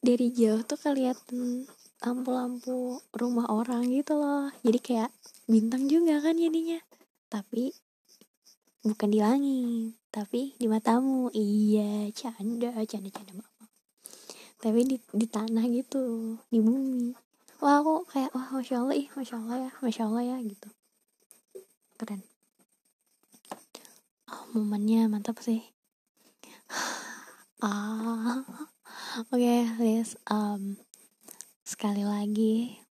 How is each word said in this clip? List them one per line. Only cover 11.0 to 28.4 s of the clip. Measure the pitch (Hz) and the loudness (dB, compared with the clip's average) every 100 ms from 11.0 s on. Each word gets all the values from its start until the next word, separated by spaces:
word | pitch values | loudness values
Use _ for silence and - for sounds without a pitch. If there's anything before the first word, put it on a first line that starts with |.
| 262 262 247 | 2 0 0
Iya, | 220 208 208 214 214 208 208 208 | 0 2 4 4 4 2 -2 -4
canda, | - 233 226 208 240 240 233 | -6 -10 -8 -6 -4 -4 -4
canda, | 220 214 196 | -6 -6 -10
canda, | 190 196 190 | -12 -16 -18
maaf. | - _ 220 _ _ _ - - - - - _ | -18 _ -20 _ _ _ -20 -20 -20 -20 -20 _
Tapi | 226 226 | 0 2
di, | 254 262 | 2 0
di | _ 208 226 | _ -2 -2
tanah | 214 220 226 233 | -2 -2 0 2
gitu, | 240 262 277 254 226 226 226 _ | 0 -2 -4 -2 -4 -6 -10 _
di | 233 | 4
bumi. | 220 262 269 254 240 254 _ _ _ - | 4 4 0 -2 -4 -6 _ _ _ -2
Wah, | 285 285 | 2 4
aku | 302 320 370 | 4 0 -2
kayak, | 277 262 254 | -4 -2 -4
wah, | 262 262 | -6 -6
Masya | 247 247 | -4 -2
Allah, | 254 285 | 0 -2
ih, | 277 | -4
Masya | - 254 233 | -8 -10 -8
Allah | 220 247 262 | -8 -6 -8
ya, | - | -4
Masya | 254 214 | -4 -2
Allah | 220 226 | -2 0
ya, | 247 254 | -2 -4
gitu. | 226 202 208 _ _ _ _ _ _ - _ - - _ _ _ | -6 -10 -20 _ _ _ _ _ _ -20 _ -20 -20 _ _ _
Keren. | 226 202 - _ _ _ _ _ _ _ _ _ _ _ - - _ - - - _ _ - | -10 -10 -12 _ _ _ _ _ _ _ _ _ _ _ -18 -18 _ -20 -20 -20 _ _ -18
Oh, | - - | -16 -4
momennya | 226 208 208 208 226 226 | -2 0 0 4 4 4
mantap | 208 208 226 | 2 -4 -6
sih. | - 226 - _ _ _ _ _ _ _ - - _ | -2 -2 -4 _ _ _ _ _ _ _ -20 -20 _
<sighs> | - - - - - - - _ _ | -8 -6 -8 -12 -16 -18 -20 _ _
Ah. | 214 202 208 220 226 226 226 247 | -2 -2 -4 -4 -4 -2 -2 -4